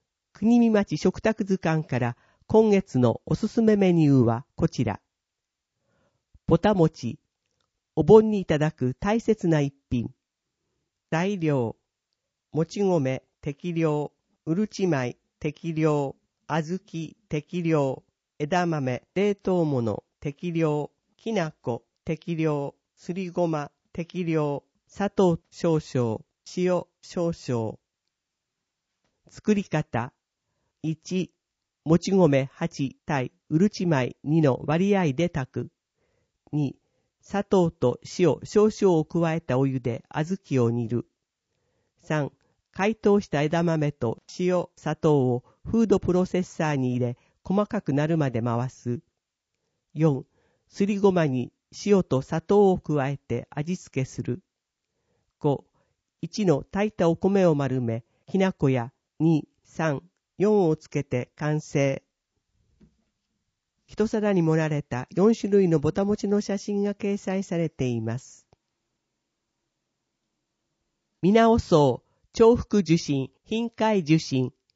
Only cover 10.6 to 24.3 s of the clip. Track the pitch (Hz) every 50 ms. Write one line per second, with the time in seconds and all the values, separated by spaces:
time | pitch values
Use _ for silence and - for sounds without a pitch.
10.6 | _ _ _ _ _ _ _ _ _ - 160 160 185 202 208 180 160 151 143 131
11.6 | 117 110 - _ _ _ _ _ _ _ _ _ _ _ _ _ _ _ - 151
12.6 | 165 - - 196 202 185 180 160 131 131 131 127 - _ _ _ - 151 139 _
13.6 | - 175 165 165 160 151 151 147 147 - _ _ _ _ _ _ - 151 160 202
14.6 | 214 - - - 190 175 151 131 123 123 - _ _ _ _ - - 151 147 _
15.6 | - 165 156 156 156 156 151 147 139 135 - _ _ _ _ _ _ - 147 165
16.6 | 151 160 185 185 _ _ - 165 156 - - _ _ - 156 151 - _ 175 180
17.6 | 165 165 160 147 139 135 123 - - _ _ _ _ _ _ - 151 147 180 180
18.6 | 175 170 160 147 131 131 123 - _ _ - 180 208 208 196 - - 196 185 175
19.6 | 165 151 139 123 117 107 98 - - _ _ _ - 147 139 _ 175 175 165 165
20.6 | 160 151 147 147 143 - _ _ _ _ _ _ - 220 226 190 160 156 - _
21.6 | - 127 117 - _ _ _ _ - 175 156 - - 170 170 156 160 156 147 143
22.6 | 143 135 - _ _ _ _ _ - - 170 196 185 175 170 180 175 165 156 147
23.6 | 143 - _ _ _ _ - 175 165 - - 180 175 160